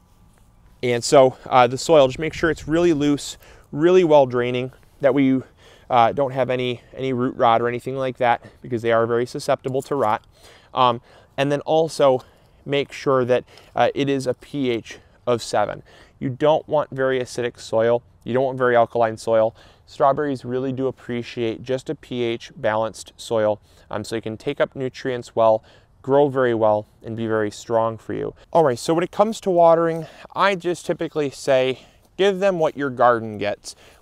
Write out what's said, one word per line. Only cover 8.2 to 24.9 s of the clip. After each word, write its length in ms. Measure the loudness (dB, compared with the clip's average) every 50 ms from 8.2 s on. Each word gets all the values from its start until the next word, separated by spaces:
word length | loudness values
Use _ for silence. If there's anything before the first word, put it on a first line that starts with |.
| 0 0 0 0 -4 -14 -20 _
because 220 | -10 -8 -6 -4
they 100 | 0 2
are 140 | 2 2 2
very 200 | 2 0 -2 -2
susceptible 540 | -4 -8 -8 -4 -4 -4 -2 -4 -6 -6 -6
to 120 | -4 -4 -2
rot. 300 | 0 0 0 0 -2 -4 _ _ _ -20 -20 -20 -20 _ _ 0
Um, 260 | 2 2 2 2 -2 -8 _ -20 -20 _ _ _ -4
and 120 | -2 -2
then 100 | -2 -4
also 600 | -2 -2 0 0 0 -2 0 2 2 4 4 2 -2 -10 _ _ _ _ _ _ _
make 260 | -4 -4 -4 -4 -4
sure 320 | -10 -6 -2 0 0 0 2
that, 200 | 0 0 -2 -2 -6 -16 -20 -20 -8 _
uh, 140 | 0 0 0 0
it 160 | -2 -2 -2
is 160 | -2 -2 -2
a 80 | -4 -6
P 340 | -6 -10 -10 -6 -4 -2 -2
H 300 | -2 -4 -6 -10 -18 -20 _ _ _ _ _
of 160 | -2 -2 -2
seven. 400 | -2 -2 -2 -2 -2 -2 -4 -10 -16 _ -20 -20 -20 _ _ _
You 100 | -8 -8
don't 400 | -4 0 2 2 2 0 -2 -2
want 220 | -2 -2 -2 -4
very 280 | -4 -2 -2 0 0 -2
acidic 400 | -4 -6 -6 -6 -6 -6 -6 -10
soil. 440 | -10 -4 -2 0 2 2 0 0 -4 _ _ _ _ -4
You 60 | -2
don't 100 | -2 -2
want 140 | -2 -2 -2
very 180 | 0 2 4
alkaline 400 | 2 2 2 0 0 -2 -2 -2
soil. 400 | -6 -2 0 2 2 2 0 -2 -8 -18 -20 _ _ _
Strawberries 580 | -20 -4 0 2 2 2 0 -2 -4 -6 -6 -8
really 260 | -6 -6 -4 -4 -4
do 160 | -4 -4 -4
appreciate 760 | -6 -6 -8 -10 -8 -8 -8 -8 -8 -6 -4 -4 -4 -4 -6
just 260 | -6 -6 -6 -6 -4 -8
a 60 | -10
P 280 | -10 -10 -10 -6 -4
H 300 | -2 -4 -4 -6 -10 -16 -14
balanced 580 | -4 -2 -2 0 0 -2 -4 -6 -12 -18 -20 _
soil, 420 | -20 -8 -4 0 0 2 0 0 -2 _ _ _ _ _ _
um, 140 | -10 -10 -8
so 120 | -6 -8
you 40 | -8
can 160 | -6 -8 -10
take 240 | -8 -8 -8 -4 -2
up 160 | -4 -4 -4
nutrients 580 | -8 -8 -8